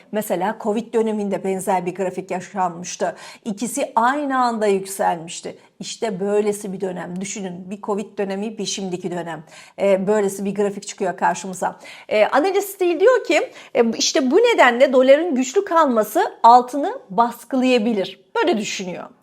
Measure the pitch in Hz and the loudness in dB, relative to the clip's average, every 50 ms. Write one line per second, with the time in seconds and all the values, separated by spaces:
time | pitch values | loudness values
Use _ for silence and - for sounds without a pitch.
0 | - _ - 214 214 - 202 175 180 202 220 - - 226 202 233 220 - - 226 | -14 _ -6 -6 -4 -2 -2 -2 -2 -2 -4 -4 -4 -4 -2 -4 -4 -2 0 0
1 | 220 220 214 214 208 196 190 170 180 190 190 190 180 214 190 180 175 180 170 - | 0 0 0 -2 -2 -4 -4 -4 -2 -4 -4 -2 -2 -2 -2 0 -2 -4 -4 -4
2 | 196 180 185 180 180 - 185 185 180 - - 196 185 175 170 170 180 - - - | -4 -4 -4 -6 -8 -8 -8 -8 -8 -8 -4 -2 -2 -2 -4 -6 -10 -12 -6 -4
3 | 202 175 160 - - - - - _ 233 196 - 247 220 - 285 269 - - 226 | -4 -4 -4 -8 -14 -20 -20 -12 _ -10 -8 -6 -6 -6 -4 -4 -6 -2 0 2
4 | 226 247 277 294 294 269 269 262 247 240 233 214 214 208 196 190 190 - - - | 2 2 2 0 -2 -2 0 0 0 0 0 0 0 2 2 0 -2 -6 -6 -2
5 | 196 185 180 165 160 175 - - - 180 175 - _ _ _ - 196 - - - | -2 -2 -2 -2 -6 -12 -14 -12 -12 -14 -14 -16 _ _ _ -16 -14 -14 -8 -6
6 | 233 226 202 175 196 202 208 208 208 214 202 202 - 202 185 190 190 185 180 180 | -6 -6 -4 -4 -2 0 0 0 0 0 -2 -4 -8 -10 -8 -6 -6 -6 -6 -8
7 | 165 170 175 185 196 196 - 226 190 185 175 180 185 180 208 202 - - 208 196 | -8 -8 -8 -8 -8 -8 -8 -8 -8 -8 -10 -12 -12 -12 -12 -10 -6 -4 -4 -4
8 | 214 208 - - 202 196 196 196 208 233 214 - 196 180 - 220 196 185 175 180 | -6 -6 -6 -6 -4 -4 -4 -6 -6 -6 -6 -6 -6 -6 -6 -6 -6 -6 -6 -6
9 | - 175 175 175 165 170 165 156 160 - - - - - _ - 190 196 196 185 | -6 -6 -6 -6 -8 -8 -10 -12 -14 -18 -20 -20 -20 -18 _ -2 2 2 2 2
10 | 196 190 214 214 202 190 196 208 202 196 190 202 208 202 202 202 - - - - | 2 2 2 2 2 0 -2 -4 -6 -4 -2 -2 -2 -2 -2 -6 -10 -14 -8 -6
11 | 202 180 175 - 202 175 180 - - 196 180 - 190 175 175 - - - - - | -4 -4 -2 0 0 0 0 -2 -6 -10 -8 -6 -6 -6 -6 -8 -14 -20 -20 -20
12 | - - - 214 208 - - 269 302 392 359 392 392 - - - 370 349 349 294 | -6 -2 2 2 2 4 4 2 2 2 0 0 -2 -4 -4 -2 -2 -2 2 4
13 | 370 480 508 440 - - 311 320 494 508 - - - - - - 240 226 220 - | 4 4 4 4 2 2 2 2 0 -2 -6 -14 -16 -2 0 2 2 2 0 -2
14 | 277 - - 330 269 254 277 392 480 480 466 - 294 247 233 240 269 294 254 254 | -2 0 0 0 2 4 4 4 4 4 6 6 6 6 6 6 4 4 6 6
15 | 262 262 277 294 330 359 277 240 262 - - 403 392 403 349 330 320 277 240 220 | 6 8 6 6 6 2 0 -2 -2 0 0 -2 -2 2 2 4 4 4 4 2
16 | 214 220 - 330 415 - - - - 226 240 247 247 247 - 285 285 381 494 523 | 0 2 0 0 0 0 0 4 8 8 8 8 6 4 -2 -4 -4 -4 -6 -8
17 | - - 190 190 233 240 226 - - - 269 262 247 254 254 247 208 240 226 196 | -12 -4 0 0 0 0 -2 -6 -8 -4 -2 0 2 4 4 4 2 2 0 -2
18 | 180 - - - _ _ - 466 453 359 285 208 214 - - - 196 180 175 - | -2 -4 -8 -14 _ _ -2 0 0 2 0 0 -2 -4 -6 -8 -8 -10 -10 -12
19 | - - - _ | -14 -16 -20 _